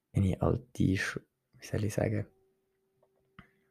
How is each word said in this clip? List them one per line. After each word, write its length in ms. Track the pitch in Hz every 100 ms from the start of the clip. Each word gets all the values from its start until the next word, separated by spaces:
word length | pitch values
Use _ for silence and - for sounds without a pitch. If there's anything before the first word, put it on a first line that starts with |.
| _
meine 280 | 104 95 -
alte 420 | 87 85 - -
Sch-, 380 | 92 95 - - - _ _ _
wie 60 | -
soll 180 | - 104
ich 80 |
sagen, 320 | - 104 104 101 _ _ _ _ _ _ _ _ _ _ - - _ _